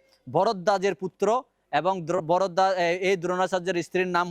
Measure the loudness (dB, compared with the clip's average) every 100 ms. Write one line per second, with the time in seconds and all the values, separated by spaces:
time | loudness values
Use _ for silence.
0 | _ _ -4 0 2 0 0 2 0 -2
1 | -6 -2 0 0 -2 _ -4 -2 0 -2
2 | -2 -2 2 0 0 2 2 2 0 0
3 | 0 0 0 -2 0 -2 -2 -4 -2 -2
4 | 0 0 0